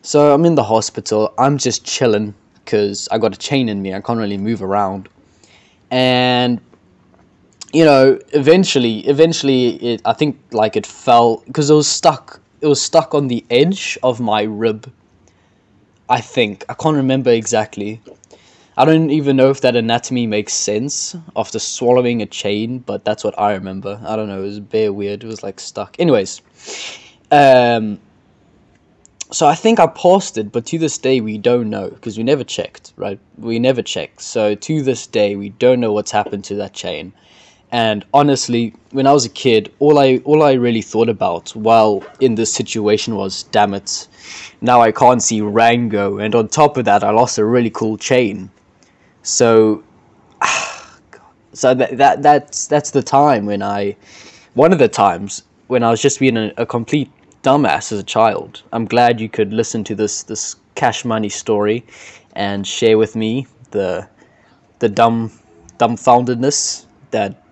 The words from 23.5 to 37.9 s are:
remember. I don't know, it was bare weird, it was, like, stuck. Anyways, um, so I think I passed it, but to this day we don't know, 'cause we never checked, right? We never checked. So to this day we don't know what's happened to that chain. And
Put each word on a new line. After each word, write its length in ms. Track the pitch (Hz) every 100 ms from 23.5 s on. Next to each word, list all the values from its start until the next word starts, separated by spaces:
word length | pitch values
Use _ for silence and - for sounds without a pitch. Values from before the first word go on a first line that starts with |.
remember. 460 | 98 95 95 98 104 101
I 100 | 110
don't 120 | 107
know, 100 | 98
it 60 | 98
was 140 | 104
bare 340 | 98 110 107
weird, 300 | 101 101 101
it 40 | 113
was, 160 | 110
like, 160 | 101 -
stuck. 360 | - - 101 -
Anyways, 420 | 170 120 95 - _ _ - - - - - _ _
um, 680 | 143 139 127 120 117 107 98 _ _ _ _ _ _ _ _ _ _ _ _ -
so 160 | - 151
I 80 | 160
think 240 | 220 226
I 80 | 165
passed 500 | - 175 190 - -
it, 140 | 208
but 140 | 120 113
to 100 | 165
this 180 | 160 -
day 240 | 135 131
we 160 | 110 107
don't 320 | 117 123 110
know, 200 | 107 92 -
'cause 160 | 117 107
we 60 |
never 200 | 117 143
checked, 500 | 117 - - - - -
right? 220 | 98 98 _ -
We 220 | 113 117
never 220 | 127 123
checked. 400 | 104 - 73 _
So 340 | - - 104 104
to 260 | - 156
this 260 | 135 120 -
day 280 | 110 104 101
we 140 | 101
don't 300 | - 123 123
know 140 | 117
what's 180 | 104 104
happened 320 | 104 101 101 -
to 100 | 101
that 180 | 95
chain. 400 | - 92 78 92 _ _ _ _ _ _
And 300 | 120 113